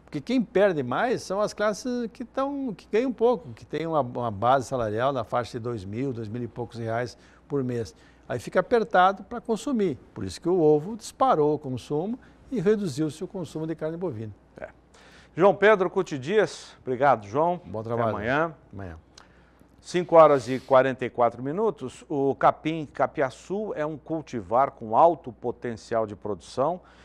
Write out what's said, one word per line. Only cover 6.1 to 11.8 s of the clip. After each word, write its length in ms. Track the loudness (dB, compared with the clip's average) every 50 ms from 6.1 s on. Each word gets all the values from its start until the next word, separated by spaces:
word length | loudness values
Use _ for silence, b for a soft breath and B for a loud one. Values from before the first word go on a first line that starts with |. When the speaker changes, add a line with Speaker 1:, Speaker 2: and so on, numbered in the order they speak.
Speaker 1:
dois 160 | -6 -6 -8 -10
mil 140 | -8 -8
e 60 | -10 -10
poucos 320 | -10 -10 -12 -10 -10 -8
reais 360 | -6 -4 -4 -4 -4 -6 -8 -14 b b b b b b
por 160 | -4 -4 -2
mês. 320 | -2 -4 -4 -6 -8 -12 b b b b b b b
Aí 100 | -8 -8
fica 220 | -6 -4 -2 -2
apertado 640 | 0 2 2 0 2 2 4 6 6 6 4 0 -6
pra 180 | -14 -14 -10
consumir. 560 | -6 -4 -6 -4 -4 -2 -2 0 0 0 -2 -4 -10 -16 -12
Por 100 | -10 -8
isso 160 | -8 -8 -6
que 80 | -2 0
o 140 | 2 4
ovo 340 | 6 6 6 4 2 -2 -10
disparou 580 | -12 -14 -10 -4 0 2 2 4 4 4 2 0
o 60 | -2
consumo 600 | -4 -6 -8 -8